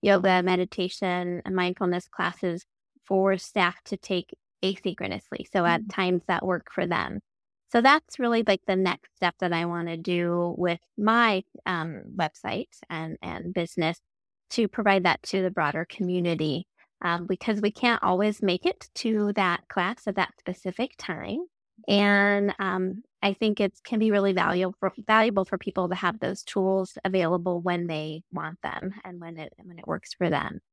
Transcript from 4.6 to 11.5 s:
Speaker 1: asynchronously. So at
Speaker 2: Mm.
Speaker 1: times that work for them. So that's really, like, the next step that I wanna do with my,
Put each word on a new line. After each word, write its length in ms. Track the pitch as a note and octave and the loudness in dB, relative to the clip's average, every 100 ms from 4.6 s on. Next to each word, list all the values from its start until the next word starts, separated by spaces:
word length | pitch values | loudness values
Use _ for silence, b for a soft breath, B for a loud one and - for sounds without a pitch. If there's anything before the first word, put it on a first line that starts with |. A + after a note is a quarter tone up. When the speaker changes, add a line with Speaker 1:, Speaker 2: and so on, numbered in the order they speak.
Speaker 1:
asynchronously. 840 | F#3+ G3 G3 E3+ - - - - - | -4 -2 -4 -4 -6 -8 -10 -12 -4
So 140 | G3 F3 | 0 2
at 160 | E3+ | 2
Speaker 2:
Mm. 60 | G#3+ | -2
Speaker 1:
times 340 | - F#3 F3+ - | -2 0 0 0
that 180 | F3 F#3+ | -2 0
work 260 | F3+ - | -4 -4
for 140 | - F3+ | -4 -2
them. 320 | E3+ D2+ - _ _ _ _ _ | -2 -2 -8 _ _ _ _ _
So 100 | A#3 | 4
that's 380 | B3 D4+ _ - | 6 4 _ -4
really, 240 | B3 A#3 | 0 2
like, 220 | A3 G3 - | 2 0 2
the 80 | F#3+ | 0
next 400 | F#3+ F3 - _ | 2 -2 -8 _
step 200 | F3 - | -4 -2
that 140 | F3+ | -2
I 120 | E3+ E3+ | 0 -2
wanna 320 | E3+ E3+ E3 | -4 -6 -6
do 580 | E3 F3 F3 F3 F3 - | -2 0 0 0 -2 0
with 220 | F3+ E3+ _ - | -2 -2 _ -2
my, 460 | G#3 A#3 A3+ F#3+ - | 2 4 4 2 -4